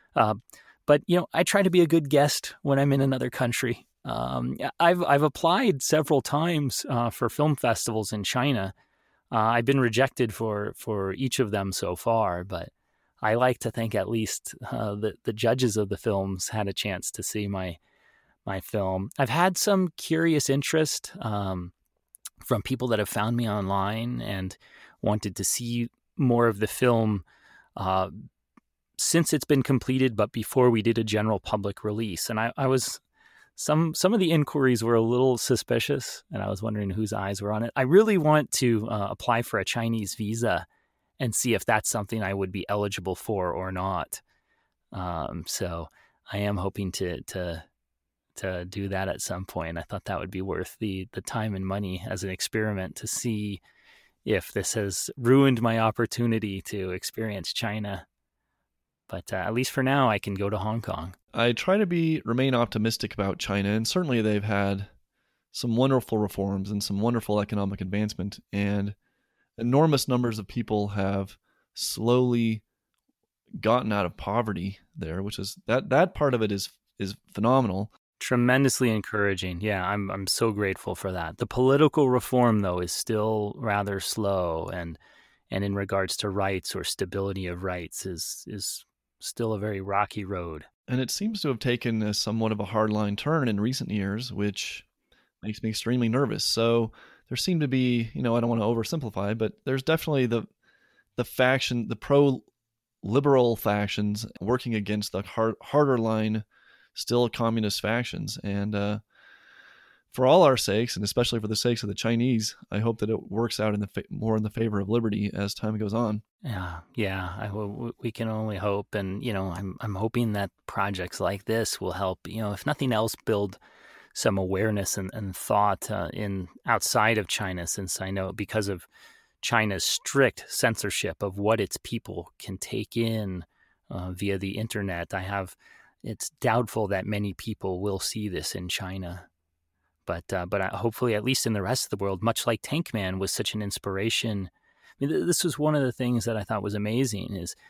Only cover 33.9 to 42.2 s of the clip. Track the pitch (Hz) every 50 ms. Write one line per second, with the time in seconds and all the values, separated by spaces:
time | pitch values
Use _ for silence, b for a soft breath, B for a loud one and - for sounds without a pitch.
33.9 | 156 - - 185 214 226 190 165 165 160 147 - - 147 135 131 123 110 110 113
34.9 | 117 113 113 113 120 123 131 131 127 117 - - 131 110 - - 120 120 113 -
35.9 | 143 139 - - - - - - - 107 98 101 101 95 101 113 107 104 104 98
36.9 | 92 104 110 104 110 104 98 98 101 98 104 101 104 107 113 117 - - 131 127
37.9 | 151 190 226 220 214 185 156 151 151 151 143 - - - 135 123 117 107 107 117
38.9 | 110 104 101 98 95 - - - 120 113 117 - - 107 95 - - 120 113 117
39.9 | 113 113 104 95 - - 113 101 110 113 117 113 92 82 82 - _ _ _ _
40.9 | _ _ _ _ _ - 139 120 104 - - 127 113 98 - - 117 107 - -
41.9 | - 113 101 98 - 110